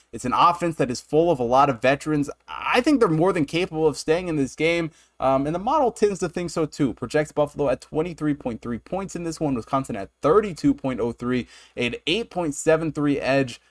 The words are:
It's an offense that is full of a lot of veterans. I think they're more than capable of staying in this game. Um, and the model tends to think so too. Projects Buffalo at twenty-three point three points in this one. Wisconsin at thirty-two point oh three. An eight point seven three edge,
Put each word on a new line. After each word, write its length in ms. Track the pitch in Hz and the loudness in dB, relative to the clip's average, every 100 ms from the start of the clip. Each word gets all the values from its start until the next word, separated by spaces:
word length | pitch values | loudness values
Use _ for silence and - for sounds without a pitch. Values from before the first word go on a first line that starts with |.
| _ | _
It's 120 | 113 | -10
an 80 | 123 | -2
offense 420 | 113 156 175 170 160 | 4 4 4 -2 0
that 140 | 135 | -2
is 100 | 123 | -2
full 300 | - 151 170 | -2 2 2
of 80 | 151 | 2
a 60 | |
lot 260 | 117 127 143 | 2 4 4
of 100 | 123 | 4
veterans. 480 | 131 139 - 151 143 - - | 2 0 0 -2 -2 -8 -14
I 320 | - 123 190 | -8 -2 0
think 180 | 254 285 | 4 4
they're 100 | 220 | 4
more 260 | 156 180 185 | 4 2 2
than 80 | |
capable 420 | 143 160 185 156 160 | 0 -2 -2 0 0
of 120 | 135 | 0
staying 300 | - 160 180 | 0 0 0
in 80 | 156 | -2
this 180 | 131 | -2
game. 360 | - 156 170 160 - _ - | 0 0 0 -2 -8 _ -4
Um, 240 | 131 135 | 0 0
and 100 | 143 | 0
the 40 | 175 | -4
model 340 | 208 302 254 | 0 2 0
tends 280 | - 208 196 | 2 0 0
to 80 | 175 | -4
think 200 | 185 175 | -4 -6
so 160 | - | -2
too. 300 | 156 - 139 | -4 0 -2
Projects 380 | 98 120 151 151 | -2 -4 -2 -2
Buffalo 360 | - 147 - 143 | -2 -2 0 -2
at 140 | 131 | -2
twenty-three 500 | - 151 165 165 151 | -4 -4 -4 -4 -2
point 300 | 143 127 113 | -2 -4 -8
three 160 | 120 117 | -8 -8
points 360 | - 185 196 | -6 -8 -6
in 100 | 175 | -8
this 140 | 170 160 | -8 -4
one. 160 | 156 | -2
Wisconsin 400 | 127 107 135 135 | -2 -2 -4 -4
at 140 | 113 98 _ | -8 -10 _
thirty-two 500 | 139 190 214 156 147 | 4 4 4 0 0
point 280 | 139 135 123 | 0 -2 -4
oh 120 | 117 | -4
three. 340 | 113 123 123 117 - - - | -4 -2 -2 -4 -12 -16 -4
An 200 | 120 - - | -4 -4 -2
eight 240 | 190 - | -2 -2
point 240 | 180 170 | -4 -6
seven 380 | 139 - 160 160 | -2 2 2 2
three 280 | 147 147 143 | -2 0 0
edge, 400 | 113 135 131 117 _ | 0 0 0 -6 _